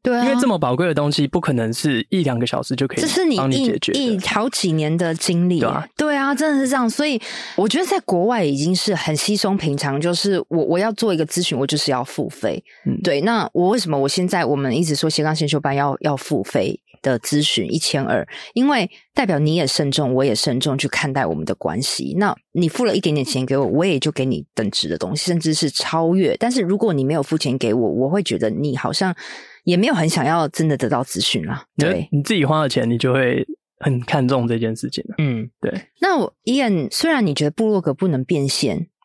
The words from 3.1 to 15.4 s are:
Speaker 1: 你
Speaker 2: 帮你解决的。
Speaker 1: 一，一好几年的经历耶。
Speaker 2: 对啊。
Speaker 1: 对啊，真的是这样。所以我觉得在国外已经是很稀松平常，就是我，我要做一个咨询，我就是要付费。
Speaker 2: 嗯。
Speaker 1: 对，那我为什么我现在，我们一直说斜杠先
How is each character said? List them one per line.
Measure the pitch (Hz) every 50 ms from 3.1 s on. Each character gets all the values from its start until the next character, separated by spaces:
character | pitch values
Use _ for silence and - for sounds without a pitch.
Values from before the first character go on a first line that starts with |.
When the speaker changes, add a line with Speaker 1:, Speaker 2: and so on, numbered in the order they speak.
| - 359 381
Speaker 1:
你 | 320 254
Speaker 2:
帮 | 185 135 135
你 | 135 277 269
解 | 233 220 -
决 | - - -
的。 | 277
Speaker 1:
一， | 277 240 214
一 | 190
好 | 190 - - 208 220 277
几 | - - - 180 156
年 | 160 156 156 160
的 | 170 180 165 165
经 | 165 - - 170 170 175 180
历 | 180
耶。 | 160
Speaker 2:
对 | 120 113
啊。 | 131 139 156 - _
Speaker 1:
对 | - 302 302 285
啊， | 277 269 277 285
真 | 240 311 311 294
的 | 269 269
是 | 254
这 | 277
样。 | 262 247 226
所 | - - 294
以 | 302 269 220 - - - - - - -
我 | - 196 220
觉 | 214 311
得 | 370
在 | 349 403 370
国 | - - 196 175 180
外 | 226 247 226 175
已 | 147 139
经 | 139 147 170 185
是 | 180 - 208 190
很 | 147 - - 156
稀 | 147 - - 214
松 | 196 - 196 196
平 | 190 160 156 143
常， | 143 - 143 139 147
就 | 156 175 175
是 | 170 - 202 190 170 - -
我， | - 165 151
我 | - 165 180
要 | 202 226 214
做 | - 233 220 180
一 |
个 | 156 160
咨 | 156 - 175 175
询， | - 160 123
我 | 135
就 | 139 151
是 | 147 - 151
要 | 135 123 127
付 | - - - 143 -
费。 | - - - 104 76 - - - - - -
Speaker 2:
嗯。 | - - - -
Speaker 1:
对， | 175 143 143
那 | 156 220 233 220 160 - -
我 | 175 175 185
为 | 220 247
什 | 208 170
么 | 151 139
我 | 135 139
现 | - 190 180
在， | 180 196 180 170
我 | 117 147
们 | 143 139 131 117
一 | 147 175
直 | 160 147
说 | - - 156
斜 | - - 151
杠 | 156 160
先 | 156